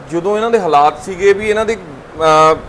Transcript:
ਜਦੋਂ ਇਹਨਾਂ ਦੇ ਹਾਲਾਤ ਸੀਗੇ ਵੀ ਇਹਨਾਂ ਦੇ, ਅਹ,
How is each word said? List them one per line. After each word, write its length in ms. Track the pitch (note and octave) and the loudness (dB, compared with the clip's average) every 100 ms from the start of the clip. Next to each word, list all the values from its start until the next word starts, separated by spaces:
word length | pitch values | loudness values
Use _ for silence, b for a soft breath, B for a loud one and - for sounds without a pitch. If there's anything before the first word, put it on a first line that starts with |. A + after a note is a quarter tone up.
| - | -10
ਜਦੋਂ 240 | E3+ F#3 G#3 | -6 -4 -4
ਇਹਨਾਂ 140 | A#3 | -2
ਦੇ 100 | A3+ | -2
ਹਾਲਾਤ 440 | F3 C#3+ D3+ - | 2 2 2 0
ਸੀਗੇ 280 | F#3+ F3+ G3 | -10 0 0
ਵੀ 180 | G3 G#3+ | 2 0
ਇਹਨਾਂ 140 | G#3 | -2
ਦੇ, 100 | G#3+ | -2
ਅਹ, 800 | - E3 C3 - D#3 D#3+ D#3 D#3 D#3+ | -4 -10 -20 -18 -2 2 4 4 2